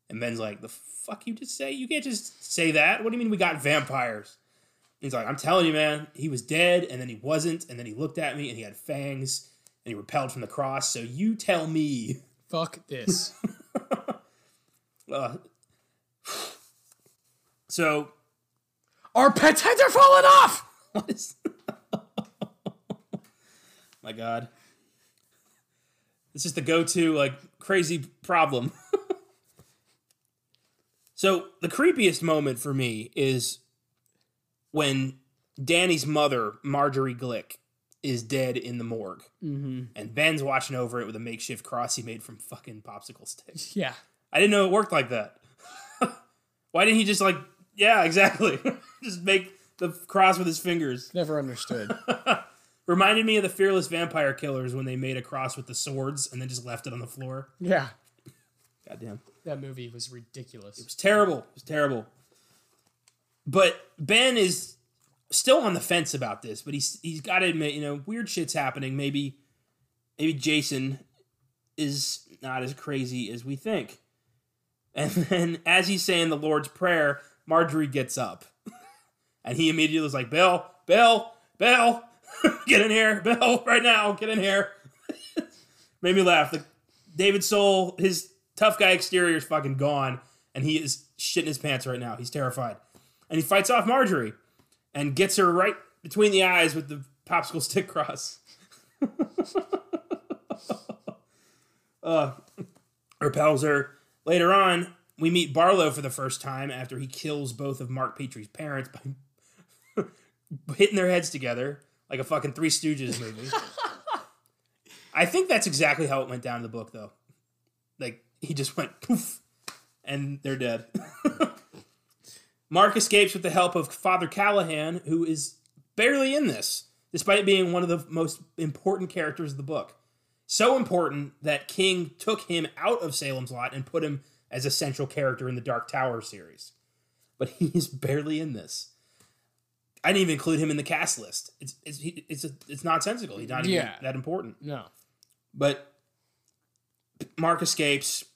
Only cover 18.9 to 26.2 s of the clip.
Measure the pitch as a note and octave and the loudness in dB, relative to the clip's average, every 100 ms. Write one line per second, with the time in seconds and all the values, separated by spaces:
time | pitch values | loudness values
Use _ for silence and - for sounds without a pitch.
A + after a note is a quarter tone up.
18.9 | _ - A#3 C4+ - D#4 D#4 A4+ A#4 C5+ | _ -2 6 6 8 6 6 4 6 6
19.9 | C5 C#5 C#5 C#5 C#5 C5 - - _ _ | 10 12 12 12 10 10 4 -10 _ _
20.9 | G#3 - - - - - - - - _ | -6 -4 -6 -10 -10 -12 -10 -14 -14 _
21.9 | G#3+ - - - _ G#3 _ - - - | -10 -8 -12 -12 _ -12 _ -16 -14 -14
22.9 | - _ - - _ _ _ _ _ _ | -16 _ -16 -16 _ _ _ _ _ _
23.9 | _ A2+ A2 A2+ A#2 A#2+ _ _ _ _ | _ -14 -8 -6 -6 -8 _ _ _ _
24.9 | _ _ _ _ _ _ _ _ _ _ | _ _ _ _ _ _ _ _ _ _
25.9 | _ _ _ | _ _ _